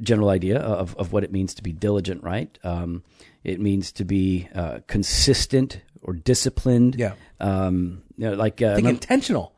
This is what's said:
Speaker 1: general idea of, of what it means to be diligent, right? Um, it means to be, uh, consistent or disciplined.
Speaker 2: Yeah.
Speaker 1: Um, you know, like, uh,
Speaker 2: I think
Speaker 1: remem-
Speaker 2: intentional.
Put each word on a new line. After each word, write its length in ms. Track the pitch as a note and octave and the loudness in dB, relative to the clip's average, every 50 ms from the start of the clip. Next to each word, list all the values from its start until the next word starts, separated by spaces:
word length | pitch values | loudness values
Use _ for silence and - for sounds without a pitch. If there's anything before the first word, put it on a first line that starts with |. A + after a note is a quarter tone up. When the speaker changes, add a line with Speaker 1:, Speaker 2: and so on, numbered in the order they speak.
Speaker 1:
general 280 | A2 A2 A2+ G#2 G#2 G2+ | 0 2 2 4 4 4
idea 300 | F#2+ F#2 F2 F#2 A2 C#3+ | 4 2 2 0 0 0
of, 340 | - A2 G#2 F2 F#2 F2 - | 0 -2 -2 -2 -4 -4 -6
of 160 | - F#2+ E2+ | -6 -4 -2
what 120 | A2 G2+ G2 | 0 0 0
it 80 | - | 0
means 220 | F#2+ F#2+ F#2+ F2+ - | -2 -2 -4 -4 -6
to 80 | - | -8
be 100 | - F2+ | -8 -8
diligent, 500 | D#2+ D#2 G#2 G#2 G#2 G2+ F#2 F#2+ F2+ - | -6 -2 0 0 0 0 0 -2 -6 -6
right? 340 | - E2+ F#2 F2+ D#2+ - _ _ | -6 -6 -4 -4 -6 -8 _ _
Um, 400 | - F2+ E2+ F2 F2 E2+ E2+ F2+ - _ _ _ - - _ _ | -6 -6 -4 -4 -4 -6 -6 -8 -10 _ _ _ -20 -20 _ _
it 180 | - - F#2 F2+ | -8 -6 -4 -2
means 300 | G#2 G2+ G2 G2 F#2 - | 0 0 0 0 -2 -4
to 120 | - - G2 | -6 -6 -4
be, 440 | F2+ G2 F#2+ F#2+ F#2+ F#2 F2+ F2+ - - | 0 0 2 2 2 0 0 -4 -6 -6
uh, 240 | F2+ F2 D2+ A#1 A1+ - | -6 -6 -6 -6 -10 -8
consistent 920 | - - G#2 F#2+ - - - - C3+ B2+ - - - - C3 C3 - - F#2 - _ - - | -4 -2 -2 0 0 0 2 4 4 4 2 2 2 2 2 2 0 -4 -12 -18 _ -20 -12
or 120 | - F#2 F2+ | -8 -8 -8
disciplined. 800 | E2 - B2+ B2 - - C3 - - - B2+ B2 A#2 B2 B2 C3 | -2 2 2 2 2 2 -2 -2 0 2 4 6 6 6 4 4
Speaker 2:
Yeah. 180 | B2 A#2 F#2+ F#2 - - - _ - | 2 -2 -4 -4 -8 -16 -20 _ -6
Speaker 1:
Um, 640 | - G2 F#2+ F#2+ F#2+ F#2 F#2 F2+ F2+ F2+ F2+ F2 - - - | -2 -2 0 0 0 0 0 0 -2 -2 -6 -10 -16 -16 -10
you 140 | - A2 A2 | -6 -4 -4
know, 40 | G2 | -2
like, 260 | G2+ A2 G#2+ - - | 0 0 0 0 2
uh, 80 | A#2 G#2+ | 2 2
Speaker 2:
I 40 | G2+ | 4
think 100 | G#2 A#2 | 4 4
Speaker 1:
remem- 40 | B2 | 2
Speaker 2:
intentional. 640 | B2 B2 - - B3 C4+ - - G3+ A#2 - - _ | 2 0 0 0 0 0 2 0 -2 -2 -2 -6 _